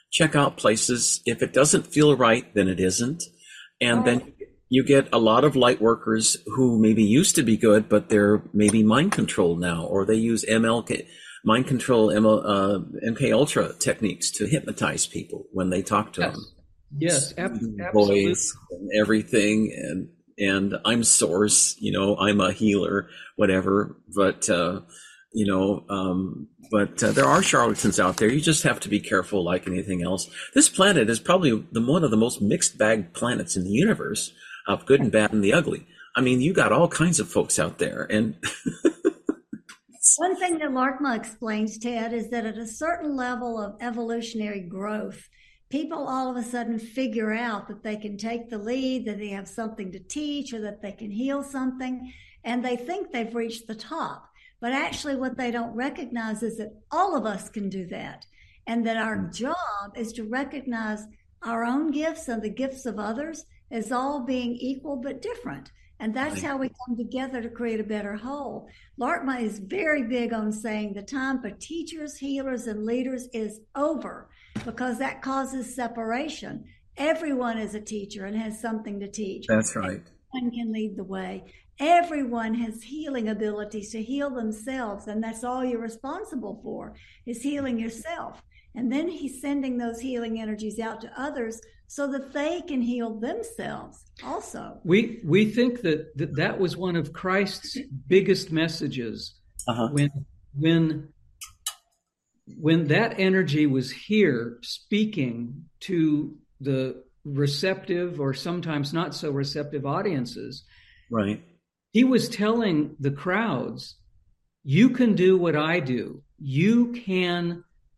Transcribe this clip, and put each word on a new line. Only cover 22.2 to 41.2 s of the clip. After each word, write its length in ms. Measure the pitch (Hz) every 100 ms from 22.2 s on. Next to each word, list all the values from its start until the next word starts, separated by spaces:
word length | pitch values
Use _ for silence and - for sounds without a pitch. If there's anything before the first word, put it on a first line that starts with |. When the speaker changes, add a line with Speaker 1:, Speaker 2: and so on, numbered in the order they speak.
| 101 101
Speaker 1:
a 100 | 92
healer, 580 | 101 110 101 85 98 - - - -
whatever. 600 | 98 95 95 98 - - - 90
But, 340 | 95 - -
uh, 320 | 87 87 98 - - - - _
you 140 | 113 101
know, 400 | 92 98 95 -
um, 580 | 98 92 92 92 - - _ -
but, 320 | 104 101 -
uh, 80 | 110
there 140 | 107 135
are 180 | 165
charlatans 560 | 185 - 117 104 107 98
out 180 | 92 -
there. 120 | 110
You 100 | 147
just 220 | 160 151
have 160 | 139 -
to 80 | 101
be 100 | 101
careful, 440 | - 92 90 98 85
like 220 | 90 95
anything 340 | 92 98 90
else. 240 | 87 92 - - - 269
This 120 | -
planet 420 | - 196 165 110
is 80 | 113
probably 440 | - 185 151 110 -
the, 100 | 113
one 220 | 120 175
of 60 | 143
the 60 | 110
most 240 | 117 -
mixed 360 | 101 117 - -
bag 340 | 107 113 85
planets 420 | - 120 117 87 95
in 80 | 92
the 60 |
universe, 600 | 110 214 - - - - - - - -
of 180 | 95 -
good 120 | 139
and 120 | 110
bad 200 | 110 104
and 100 | 110
the 100 | 98
ugly. 320 | 135 - - - - - 123
I 60 |
mean, 200 | 127 127
you 120 | 151
got 180 | 180 110
all 160 | 123 170
kinds 320 | - 208 156
of 100 | -
folks 280 | 101 - -
out 180 | 85 -
there, 300 | 85 - -
and 260 | 107 113 -
<laughs> 1800 | - - - - - - - - - - _ - - - _ - - -
Speaker 2:
One 180 | 359 370
thing 200 | 359 311
that 100 | 294
larcma 440 | 254 262 269 285
explains, 600 | 220